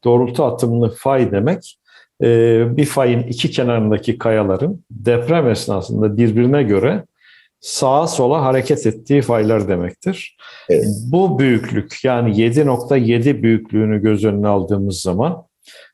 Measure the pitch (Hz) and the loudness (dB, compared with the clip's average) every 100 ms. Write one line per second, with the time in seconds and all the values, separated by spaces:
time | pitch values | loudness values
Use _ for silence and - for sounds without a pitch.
0 | 120 120 123 123 135 - 120 117 113 - | 0 2 0 -2 -2 -2 -2 0 -2 -2
1 | 135 135 117 98 120 190 - - _ - | -2 0 0 0 -2 -4 -8 -20 _ -20
2 | _ - 120 117 117 113 120 135 143 - | _ -2 2 4 4 4 2 0 -2 0
3 | 127 117 120 120 120 - 123 117 107 104 | 0 0 -4 -4 -4 -2 -2 0 0 0
4 | - 120 117 110 101 95 151 196 - 107 | -2 -2 0 0 0 -2 -4 -6 -12 -6
5 | 117 120 135 170 131 104 - 101 - 110 | 0 0 0 0 2 0 -2 -6 -4 -2
6 | 107 104 117 107 123 143 117 98 120 202 | 0 2 2 2 2 2 2 2 0 -2
7 | - _ _ _ _ _ - - 135 143 | -6 _ _ _ _ _ -12 -4 0 2
8 | 170 - 123 156 135 131 123 147 110 - | 0 0 0 2 0 0 0 0 -2 -4
9 | - 143 120 117 107 110 95 90 87 - | 0 0 2 0 2 0 0 -2 -4 -6
10 | 190 185 - _ - - - - 107 104 | -6 -6 -10 _ -20 -10 0 0 0 -4
11 | 120 170 190 135 135 120 117 107 - - | -2 0 2 2 2 2 -2 -6 -6 -4
12 | 131 120 117 101 117 131 147 123 - 139 | -2 0 0 2 2 2 2 0 0 0
13 | 113 120 131 - 113 113 113 107 107 107 | 2 2 2 2 2 0 0 -2 0 0
14 | 107 104 107 101 104 101 90 101 98 90 | 0 2 0 0 0 0 -2 -4 -4 -6
15 | 92 90 151 170 - _ _ - - | -4 -2 -2 -4 -14 _ _ -20 -20